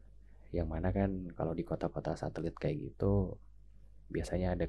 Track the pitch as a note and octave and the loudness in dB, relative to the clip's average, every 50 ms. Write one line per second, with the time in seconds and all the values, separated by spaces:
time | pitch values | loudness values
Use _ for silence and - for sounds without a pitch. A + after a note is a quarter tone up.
0 | - - - - - - - - - - - F2 E2 D#2+ D#2+ E2 F2 F#2 F#2 G2 | -18 -18 -18 -20 -20 -20 -20 -20 -10 -2 0 0 0 2 2 2 4 4 4 6
1 | G2 G2 F#2+ F#2 F#2 F2 E2+ - D#2+ E2 E2 E2+ E2+ - - - - E2+ - D#2 | 4 4 2 0 -4 -6 -4 -2 0 0 0 0 0 0 0 0 0 -2 -2 -2
2 | D#2 D#2+ D#2+ D#2+ D#2+ D#2+ D#2+ E2 D#2 E2 - - - D2+ D2 D2+ - C#2+ D#2+ - | -2 -2 -2 -2 -2 -4 -2 -2 -2 -2 -2 0 0 0 0 0 -4 -6 -2 0
3 | F#2+ G2 G2+ G2+ F#2+ F2 - - - - - - - - - - - - - - | 4 4 6 4 4 2 -2 -8 -14 -18 -18 -18 -18 -18 -18 -18 -18 -18 -18 -16
4 | - - - E2 D#2+ - - F2+ F#2 F2+ F2+ F2 E2+ | -8 -4 -2 -2 0 0 2 2 4 4 2 2 0